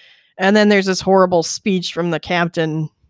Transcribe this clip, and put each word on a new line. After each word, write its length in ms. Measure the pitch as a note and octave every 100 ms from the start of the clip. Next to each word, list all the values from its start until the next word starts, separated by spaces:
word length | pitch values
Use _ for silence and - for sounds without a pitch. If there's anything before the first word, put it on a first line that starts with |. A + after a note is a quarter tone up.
| _ _ _ -
And 180 | F#3+ G#3+
then 140 | G#3
there's 160 | G3+ F#3+
this 140 | F#3
horrible 420 | F#3+ F#3+ F#3 F3+
speech 500 | D#3+ - A3 F#3 E3+
from 180 | - F3
the 80 | D#3
captain 720 | - F3+ E3+ E3+ D#3+ D#3 D3+ _ _